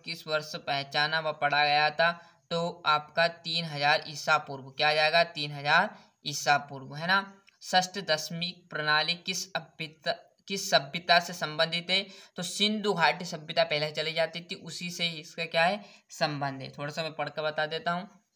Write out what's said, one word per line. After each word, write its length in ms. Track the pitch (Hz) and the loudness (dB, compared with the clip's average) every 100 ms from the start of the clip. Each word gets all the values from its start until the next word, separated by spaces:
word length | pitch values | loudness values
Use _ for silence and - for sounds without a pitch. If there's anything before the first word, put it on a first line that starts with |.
किस 220 | 160 160 156 | -14 -12 -4
वर्ष 280 | 156 151 170 | -4 -4 -10
पहचाना 640 | - 139 139 151 151 160 | -4 -4 -2 0 2 0
व 120 | 156 | -2
पढ़ा 300 | 151 143 147 | 0 2 4
गया 240 | 147 147 151 | 4 4 4
था? 200 | 151 165 170 - _ - | 4 2 0 -8 _ -6
तो 320 | 170 170 - 147 | -4 -4 -4 0
आपका 400 | 151 147 - 170 | 0 0 0 0
तीन 360 | 165 165 165 | 0 -8 -6
हजार 400 | 165 143 143 156 156 | -4 0 4 4 0
ईसा 280 | 147 - 151 | -6 2 2
पूर्व। 320 | 151 135 135 | 2 -12 -10
क्या 180 | 131 151 | 0 2
आ 60 | |
जाएगा? 280 | 151 156 170 | 4 4 4
तीन 280 | 165 151 147 | 2 0 -8
हजार 440 | 143 143 165 214 - - _ | -4 4 4 4 -2 -20 _
ईसा 320 | 151 143 156 143 | -10 -4 2 2
पूर्व, 340 | 143 135 131 | 2 -14 -12
है 120 | 143 170 | -8 0
ना। 140 | 196 196 - _ _ | 0 0 -10 _ _
षष्ठ 360 | - 185 180 202 | 0 2 2 -2
दशमिक 640 | 165 156 - 170 175 - - | -2 -2 -2 -6 -8 -10 -12
प्रणाली 440 | 151 151 151 156 170 | -4 2 4 2 -2
किस 300 | - 185 - | -4 -6 -4
अभ्यता-, 640 | 170 156 - 160 - 170 - - _ - | -8 -8 -12 -12 -8 -4 -4 -6 _ -8
किस 220 | 196 - | -6 2
सभ्यता 480 | - 143 175 - 175 | 0 0 -4 4 4
से 120 | 175 | 4
संबंधित 560 | 175 156 151 165 170 170 | -6 -4 -2 -2 -2 -2
है? 120 | 190 202 - - - | -2 -2 -10 -16 -10
तो 60 | |
सिंधु 480 | 175 - 208 214 202 | -6 0 0 0 0
घाटी 300 | 175 156 165 175 | 2 4 2 -4
सभ्यता 380 | 156 156 170 | -10 -4 0
पहले 260 | 165 147 151 | 2 2 -2
चली 200 | 151 156 | -4 -4
जाती 280 | 160 160 175 | 0 -2 -4
थी, 120 | 170 190 | -12 -12
उसी 340 | 170 - 175 | -12 -10 -8
से 180 | 175 170 | -4 -4
इसका 340 | 160 151 - 165 | -4 -12 -10 -2
क्या 180 | 165 | 2
है? 200 | 170 208 - - _ | 2 2 -6 -20 _
संबंध 520 | - 156 143 139 135 | -4 -2 -2 -4 -6
है। 80 | 131 | -12
थोड़ा 200 | 143 143 | -10 -10
सा 120 | 147 | -6
मैं 120 | 165 | -6
पढ़ 140 | - 147 | -6 -6
के 140 | 160 | -4
बता 240 | 151 151 156 | -4 -2 -4
देता 240 | 160 170 | -4 -2
हूँ 160 | 175 202 _ _ | -4 -6 _ _